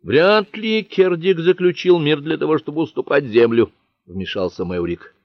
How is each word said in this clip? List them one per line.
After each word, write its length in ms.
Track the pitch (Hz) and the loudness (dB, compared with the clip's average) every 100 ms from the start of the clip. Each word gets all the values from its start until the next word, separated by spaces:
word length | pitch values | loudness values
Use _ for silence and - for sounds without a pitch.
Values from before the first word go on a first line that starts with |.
"Вряд 520 | 82 123 180 214 196 - | 0 2 4 2 0 -8
ли 280 | 220 220 | -4 -4
Кердик 560 | 208 - 185 180 175 180 | -4 0 0 2 -2 0
заключил 580 | 165 180 180 175 180 175 | 2 2 0 0 2 2
мир 240 | 147 151 | 2 -2
для 160 | 147 156 | -2 -4
того, 220 | 147 156 | -2 -2
чтобы 220 | - 147 | -4 -6
уступать 440 | 160 - - 143 139 | -6 -6 -2 -2 2
землю", — 460 | 110 117 117 113 _ _ _ _ | 2 4 4 0 _ _ _ _
вмешался 600 | 90 90 104 90 - 87 | -12 -8 -6 -6 -6 -6
Мэурик. 500 | 90 87 85 - _ | -4 -4 -6 -12 _